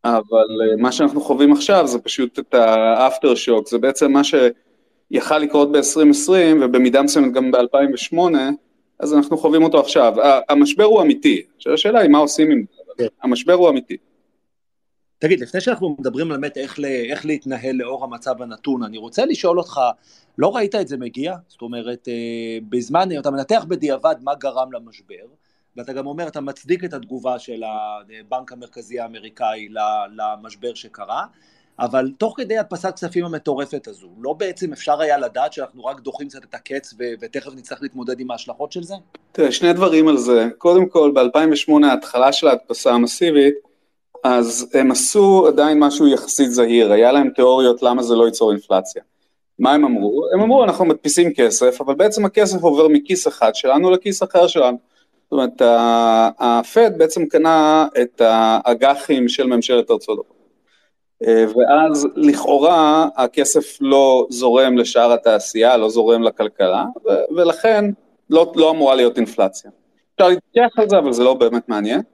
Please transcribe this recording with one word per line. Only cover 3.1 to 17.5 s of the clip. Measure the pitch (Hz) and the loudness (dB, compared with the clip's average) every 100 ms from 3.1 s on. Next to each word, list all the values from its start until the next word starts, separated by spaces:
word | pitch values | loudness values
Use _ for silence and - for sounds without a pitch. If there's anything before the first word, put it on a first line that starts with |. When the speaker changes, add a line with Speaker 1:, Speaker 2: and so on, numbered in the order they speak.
| - 143 120 - 113 107 | 0 0 0 0 -2 0
Speaker 1:
זה | 120 | -2
בעצם | 127 135 143 | -2 0 0
מה | 139 | 2
שיכל | 143 151 123 - _ _ _ _ _ 127 - 151 | 0 2 0 0 _ _ _ _ _ -6 -2 -2
לקרות | 147 147 143 | 0 0 2
בעשרים | 147 139 160 151 | 0 -2 2 2
עשרים | 143 - 185 165 160 | 2 2 2 4 2
ובמידה | 127 123 127 131 | 2 2 2 2
מסוימת | 143 151 135 | 2 0 0
גם | 127 127 | 0 0
באלפיים | 123 120 139 139 | 0 2 0 0
ושמונה, | 131 - 165 180 151 135 147 _ _ _ _ | -4 -6 -2 0 0 -2 -8 _ _ _ _
אז | 147 | -2
אנחנו | 147 143 160 | 0 0 -2
חווים | 160 160 | 0 2
אותו | 160 151 | 4 2
עכשיו. | 139 160 120 107 | 2 2 2 4
ה-, | 139 135 - | 4 4 2
המשבר | 143 143 147 | 2 2 4
הוא | 214 220 | 4 4
אמיתי, | 156 139 151 95 - _ | 4 2 0 0 -4 _
עכשיו | 160 | -4
השאלה | 160 202 233 | -2 0 2
היא | 165 | 4
מה | 147 | 4
עושים | 147 - 156 | 2 0 0
עם | 135 101 _ | 0 -4 _
זה, | - - | -20 -8
Speaker 2:
כן. | 117 _ | -8 _
Speaker 1:
המשבר | 127 123 131 | -6 -4 0
הוא | 180 170 | 2 2
אמיתי. | 135 - 180 _ _ _ _ _ _ _ _ _ _ _ _ | 0 -6 -18 _ _ _ _ _ _ _ _ _ _ _ _
Speaker 2:
תגיד, | 156 175 | -2 -2
לפני | 123 185 | -4 -6
שאנחנו | 190 226 180 139 | -4 -4 -6 -6
מדברים | 127 123 165 | -8 -6 -6
באמת | 143 147 135 | -6 -8 -10
איך | 135 - | -14 -10
ל-, | 143 | -8
איך | 131 117 147 151 | -6 -6 -10 -8
להתנהל | 151 135 | -8 -8